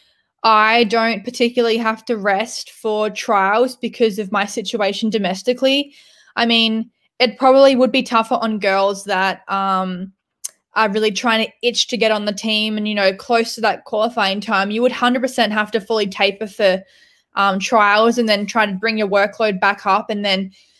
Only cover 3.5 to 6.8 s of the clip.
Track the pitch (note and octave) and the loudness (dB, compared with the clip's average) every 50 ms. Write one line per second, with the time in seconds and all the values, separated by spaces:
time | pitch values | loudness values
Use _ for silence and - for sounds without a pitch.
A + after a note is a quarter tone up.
3.5 | G#3 A#3 B3+ C4 B3+ - B3 A#3+ B3 - A#3 A3 F#3+ G#3+ G#3 F#3+ G#3+ G3 G3+ G#3 | 2 2 0 0 -2 -6 -10 -8 -2 0 0 0 0 -2 -6 -4 -2 -2 -2 -4
4.5 | - A#3+ G3+ - - G#3 G3+ G3 G3 - A3+ G#3+ G#3+ G#3+ G3 F3 F#3+ F#3+ - B3+ | -6 -8 -6 -6 -4 -2 -2 -2 -2 -2 -4 -2 -2 -2 -2 -2 -4 -2 -2 -4
5.5 | B3 B3 C4+ C4+ C4+ C#4+ C#4 C#4+ - - _ _ _ _ _ _ - G#3+ A#3 A#3 | -2 0 0 2 2 0 -2 -4 -10 -20 _ _ _ _ _ _ -4 -2 0 2
6.5 | A#3 A3+ A3+ A3 A3 A3 | 2 2 2 2 0 -2